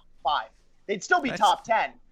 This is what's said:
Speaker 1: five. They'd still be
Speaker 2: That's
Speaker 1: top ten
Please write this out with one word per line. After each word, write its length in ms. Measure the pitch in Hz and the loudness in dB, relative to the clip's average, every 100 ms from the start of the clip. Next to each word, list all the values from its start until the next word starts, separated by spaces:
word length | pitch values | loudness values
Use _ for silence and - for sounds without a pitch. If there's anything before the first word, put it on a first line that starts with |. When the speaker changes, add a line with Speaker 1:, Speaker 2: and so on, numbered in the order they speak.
| - - | -8 -8
Speaker 1:
five. 260 | 160 139 110 _ _ _ - | -2 -2 -4 _ _ _ -8
They'd 160 | 208 | -6
still 180 | - 359 | 0 0
be 80 | 277 | 0
Speaker 2:
That's 120 | 185 | 0
Speaker 1:
top 240 | 202 170 | 2 2
ten 280 | - 220 143 - - | 0 -2 -2 -6 -20